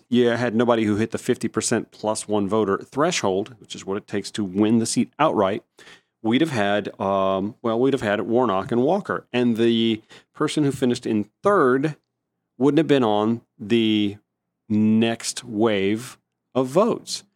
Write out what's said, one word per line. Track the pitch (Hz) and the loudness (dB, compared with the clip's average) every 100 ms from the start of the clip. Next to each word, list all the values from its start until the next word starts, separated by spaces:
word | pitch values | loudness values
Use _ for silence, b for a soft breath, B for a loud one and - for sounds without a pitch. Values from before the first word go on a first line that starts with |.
| - | -2
you | 120 120 | 2 2
had | 117 123 | 2 0
nobody | 110 120 117 | 0 2 2
who | 107 104 | 2 0
hit | 110 | -2
the | 101 | -4
fifty | - 120 113 | -2 -2 -4
percent | - - 110 - | -4 -2 -2 -4
plus | - 107 110 - | -6 -4 -4 -2
one | 104 98 | -2 0
voter | 110 98 98 | 0 0 -2
threshold, | - 131 160 170 104 95 110 120 | -4 -4 -2 -2 -2 -2 -4 -12
which | - | -18
is | - 87 | -14 -10
what | 101 | -10
it | - | -6
takes | 104 95 | -8 -6
to | - | -6
win | 98 92 107 117 | -4 0 2 2
the | 110 | 2
seat | - 117 - | -2 -2 0
outright, | 151 101 95 107 - B B B B _ | 0 2 0 -2 -10 B B B B _
we'd | 110 123 | 0 2
have | 160 | 2
had, | 127 101 104 101 - | 0 0 0 -4 -4
um, | 98 98 98 95 98 120 | -2 0 0 0 -4 -6
well, | 117 113 | -4 0
we'd | 135 | 0
have | 139 | 0
had | 110 104 | 0 -2
Warnock | 95 117 123 95 92 | 0 0 2 0 -2
and | 117 | 0
Walker. | 135 196 - 90 - | 0 0 -2 -6 -4
And | 123 123 110 | 0 0 2
the | 117 117 113 110 B B B | 2 2 0 -2 B B B
person | - 151 - | -6 -4 0
who | 143 | -2
finished | 127 127 120 120 | 0 0 0 -2
in | 107 101 _ | -2 -4 _
third | 196 202 131 131 156 147 _ _ _ _ _ - | 0 2 4 2 -2 -6 _ _ _ _ _ -2
wouldn't | 135 147 | 2 4
have | 143 | 4
been | 143 | 4
on | 113 104 107 117 - - | 4 2 2 -2 -6 -14
the | 104 117 110 107 101 104 _ _ _ _ - | 0 2 2 2 0 -4 _ _ _ _ -4
next | 107 107 110 117 117 - - | 0 2 2 2 -2 -8 -10
wave | 123 104 113 101 98 110 127 - _ _ _ | -8 0 0 2 0 -2 -8 -20 _ _ _
of | 123 131 | -4 0
votes. | 151 226 - - - - | 2 2 -2 -8 -14 -14